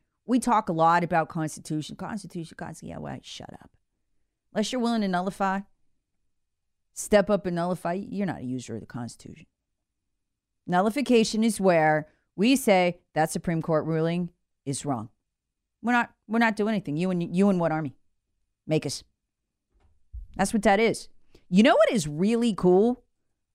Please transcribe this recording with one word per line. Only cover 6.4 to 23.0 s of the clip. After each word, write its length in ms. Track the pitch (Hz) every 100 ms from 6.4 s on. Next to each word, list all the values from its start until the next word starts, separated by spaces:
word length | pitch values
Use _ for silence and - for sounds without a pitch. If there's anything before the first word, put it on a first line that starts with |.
| _ _ _ _ _
step 360 | - - 208 196
up 160 | 202 185
and 100 | 170
nullify, 380 | 175 180 170
you're 340 | 185 - 190 196
not 140 | 80
a 40 | 123
user 300 | 127 117 113
of 60 |
the 40 | -
Constitution. 640 | 113 117 - - 156 - _ _ _ _ _ _ _ _ _ _ _ -
Nullification 760 | 180 214 294 247 240 214 214
is 160 | 226 202
where 500 | 190 165 156 156 156 _ _ -
we 200 | 233 262
say 440 | - 185 180 175 _
that 180 | 151 160
Supreme 300 | 180 - 165
Court 240 | 165 156 139
ruling 440 | 160 165 175 175 _ _ _ 139
is 200 | 139 147
wrong. 240 | 120 113 _ _ _ _ _ _ _
We're 120 | 226
not, 200 | 240 226 _ -
we're 120 | 226
not 160 | 226 214
doing 180 | 208
anything. 220 | 208 - 147
You 160 | 185
and, 240 | 175 170 175
you 140 | 202
and 100 | 185
what 120 | 165
army? 240 | 156 147 - _ _ _ _ _ _ -
Make 200 | 156 143
us. 180 | - - _ _ _ _ _ _ _ _ _ _ - - -
That's 160 | 196
what 80 | 226
that 180 | 214 196
is. 300 | 226 170 - - _ - -
You 140 | 185
know 120 | 254 523
what 160 | 622
is 160 | 247 147
really 460 | 147 202 233 240
cool 500 | 180 180 185 226 247